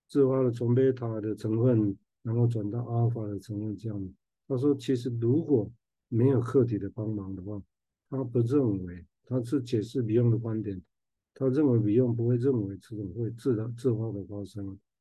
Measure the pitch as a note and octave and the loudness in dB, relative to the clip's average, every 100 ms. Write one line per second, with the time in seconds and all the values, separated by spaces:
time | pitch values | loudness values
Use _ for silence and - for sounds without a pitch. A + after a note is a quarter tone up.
0 | _ C#3+ C3+ C3 B2+ A#2+ A#2+ A#2+ C3 A#2+ | _ 2 4 4 0 0 2 4 4 2
1 | A#2 A2 G#2+ G2+ A2 A2 B2+ A#2 G#2 F#2+ | -4 -4 -4 -4 -2 2 4 4 2 -2
2 | _ _ A#2 A#2 A#2 A#2 G#2 A2+ A#2+ A#2 | _ _ -4 2 2 2 -4 -4 -2 0
3 | A#2 A#2 G#2 G2 - G#2 G#2+ G2 A2+ G2+ | 2 0 -4 -8 -8 -6 -6 -6 -8 -8
4 | F#2+ F#2+ _ _ - C3 C#3+ C3 A#2+ B2+ | -8 -12 _ _ -6 0 0 0 0 -2
5 | B2+ A#2 A#2 C#3+ D#3+ C3 G2 - _ _ | -2 -2 2 2 2 2 0 -8 _ _
6 | _ A#2 B2+ C3 A#2+ C#3 A#2 G#2 G2 G#2 | _ 2 4 4 2 2 2 0 -4 -6
7 | G#2+ G#2+ F#2+ F#2+ F#2 G#2 - _ _ _ | -6 -6 -6 -10 -10 -10 -12 _ _ _
8 | _ C3+ B2 A#2+ A#2 C#3+ B2 F#2+ F2+ F2 | _ -6 -2 0 2 4 2 0 -4 -10
9 | - _ - B2+ A#2 D3 A#2+ A2+ G2+ C#3 | -16 _ -6 -4 0 -2 0 -2 -2 -2
10 | A2+ A2 A#2+ G#2+ A2+ A2 G#2 F#2+ - _ | 0 4 4 2 0 -4 -6 -8 -12 _
11 | _ _ _ - C3+ C3 D3 A#2+ G#2 G#2+ | _ _ _ -4 0 2 4 4 4 4
12 | B2+ A#2 A#2 A#2+ C3 B2 G2 F#2+ - G#2+ | 4 2 0 2 2 0 -2 -8 -12 -10
13 | G2 F#2+ A2+ - C#3+ A2 A#2 A#2+ C3+ A2 | -8 -6 -8 -4 -2 -2 -2 -4 -2 0
14 | A2+ G2+ F#2 G2+ G2 G#2 G2 F#2+ _ _ | -2 -6 -8 -10 -10 -10 -10 -12 _ _